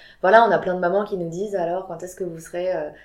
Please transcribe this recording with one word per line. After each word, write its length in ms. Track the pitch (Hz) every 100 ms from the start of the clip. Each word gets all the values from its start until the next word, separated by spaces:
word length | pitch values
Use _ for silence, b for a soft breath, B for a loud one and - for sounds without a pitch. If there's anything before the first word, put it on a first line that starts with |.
| B B
voilà, 240 | 185 220 226
on 40 |
a 80 | 160
plein 160 | 180 180
de 40 |
mamans 240 | 175 196
qui 140 | 208 190
nous 120 | 170
disent, « 260 | 170 214 196
Alors, 320 | 170 180 185
quand 160 | 170
est-ce 120 | 180 -
que 80 |
vous 160 | 180 165
serez, 320 | 160 175 185 170
euh, 140 | 151 B